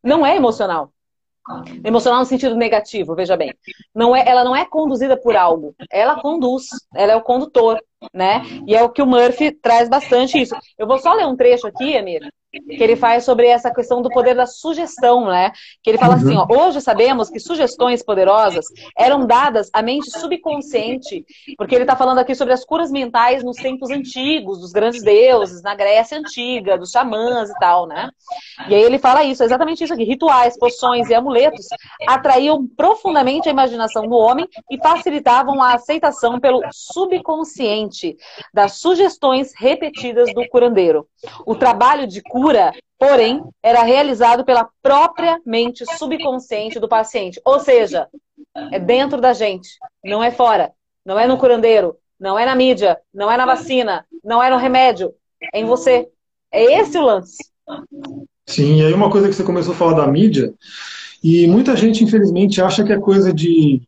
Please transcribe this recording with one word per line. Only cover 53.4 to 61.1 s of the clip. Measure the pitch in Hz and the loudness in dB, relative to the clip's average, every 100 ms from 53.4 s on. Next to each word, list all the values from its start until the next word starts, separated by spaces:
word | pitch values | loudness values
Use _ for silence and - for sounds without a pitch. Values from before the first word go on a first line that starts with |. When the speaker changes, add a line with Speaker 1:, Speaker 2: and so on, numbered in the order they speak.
Speaker 1:
vacina, | 254 254 - 262 226 170 _ 330 | 0 -2 -2 -4 -2 -6 _ -18
não | 214 233 | -4 0
é | 254 | 2
no | 262 | 0
remédio, | 254 254 262 185 180 _ _ _ - | 2 2 2 0 -8 _ _ _ -10
é | 208 | -8
em | |
você. | 226 247 269 247 247 _ _ _ _ | -2 0 2 0 -2 _ _ _ _
É | - 233 330 | 2 4 4
esse | 381 330 | 2 0
o | |
lance. | 269 196 180 - - _ - 302 - - - - - _ - | 0 0 -4 -20 -20 _ -18 -18 -18 -20 -18 -18 -20 _ -10
Speaker 2:
Sim, | - 147 156 | -2 2 4
e | |
aí | 156 | 4
uma | 185 202 | 2 2
coisa | 202 196 | 2 0
que | |
você | - | 0
começou | 180 180 170 | -4 -4 -6
a | 175 | 0
falar | 170 | 2
da | 160 139 | 2 2
mídia, | 147 214 143 117 - - - - - - | 2 2 2 -4 -8 -20 -20 -18 -18 -20